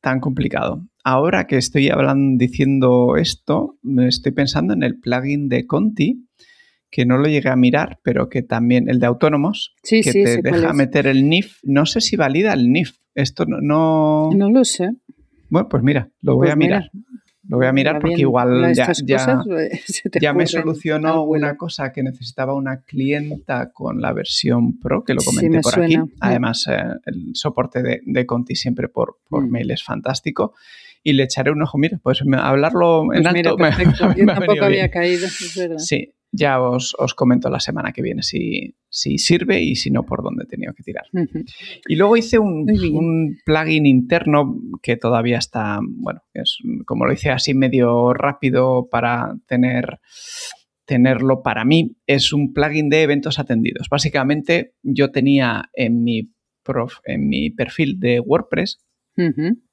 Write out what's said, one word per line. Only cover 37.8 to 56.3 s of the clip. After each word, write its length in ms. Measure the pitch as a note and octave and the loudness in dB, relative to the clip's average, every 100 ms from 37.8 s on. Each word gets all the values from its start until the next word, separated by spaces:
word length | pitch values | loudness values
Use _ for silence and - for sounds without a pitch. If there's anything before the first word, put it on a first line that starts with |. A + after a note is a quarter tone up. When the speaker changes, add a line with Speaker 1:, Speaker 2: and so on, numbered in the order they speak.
| - | -6
Speaker 1:
que 80 | - | -6
viene 220 | - - | -6 -6
si, 520 | - D3+ - - - - _ | -6 -4 -4 -6 -8 -18 _
si 300 | - C#3+ C#3+ | -8 -4 -4
sirve 420 | - E3+ F3+ G3 | 0 0 2 0
y 140 | - B2+ | 0 -2
si 140 | - | -2
no, 120 | B2 | -2
por 200 | - - | -2 -6
dónde 200 | - - | -6 -8
he 40 | - | -10
tenido 260 | - - | -12 -12
que 80 | - | -14
tirar. 220 | - - - | -14 -14 -10
Speaker 2:
Ujú. 320 | F#3 E3+ D#3 - - - - - | -6 -6 -6 -14 -18 -20 -18 -4
Speaker 1:
Y 80 | D#3+ | 0
luego 220 | G3+ A#3 | 4 4
hice 220 | A3+ A#3 | 4 2
un, 260 | G#3 D#3+ D#3+ | 2 -2 0
Speaker 2:
Muy 120 | G#3 | 0
bien. 160 | F3 D#3 | 2 0
Speaker 1:
un 400 | E3 D#3+ D#3 - - | 0 0 -2 -4 0
plugin 400 | D#3 D#3 D#3+ C#3+ | 0 2 2 4
interno 720 | C3 B2 E3+ D#3 D3 C#3+ - - - | 4 4 0 2 2 0 -4 -10 -10
que 160 | - A2+ | -4 -2
todavía 400 | A#2 A#2 A#2 A#2 | 0 0 0 -2
está, 420 | - A#2+ G#2+ G#2 | -4 -6 -6 -4
bueno, 400 | B2 G2 - - _ | -6 -8 -10 -10 _
es, 240 | - - - - - - | -6 -6 -6 -8 -8 -6
como 180 | A#2 B2 | -2 -2
lo 80 | |
hice 160 | C3+ D3 | 0 -2
así 240 | B2+ - | -2 0
medio 580 | C3+ C3 B2+ B2 A#2+ B2 B2 | 0 2 2 2 4 2 2
rápido 720 | C#3+ C#3+ C3+ B2 B2+ B2+ B2 | -2 -2 -2 0 2 0 -2
para 460 | A#2 A#2 A#2+ A2+ G#2+ _ | -2 -2 -2 -4 -10 _
tener, 520 | B2 B2 B2 B2 - _ - - - - - _ _ - | 0 0 0 -4 -10 _ -20 -18 -16 -16 -18 _ _ -2
tenerlo 560 | C3 B2+ B2+ C3+ C3 | 4 4 4 2 2
para 240 | B2 A2 A#2 | 0 0 4
mí, 300 | D#3+ D#3+ - - | 4 2 -6 0
es 260 | C3+ - | 0 2
un 180 | D3 C#3 | 0 -2
plugin 380 | C#3+ D3 D3+ D3 | 0 0 0 2
de 140 | D#3 | 2
eventos 360 | D#3 C#3+ C#3+ D3 | 2 0 -2 -6
atendidos. 500 | C#3 A#2 A2+ - - | -2 0 2 0 0
Básicamente, 840 | C#3+ D3 D3 C3 D3 C#3+ E3+ - _ | -2 0 -2 0 -2 0 0 0 _
yo 280 | - C3 C#3 | -4 0 2
tenía 580 | C#3+ C3 C#3 B2+ - - | 2 2 4 2 -2 -8
en 300 | - A#2 A#2 | -4 0 0
mi 280 | A#2 A2+ A2 | 0 -2 -6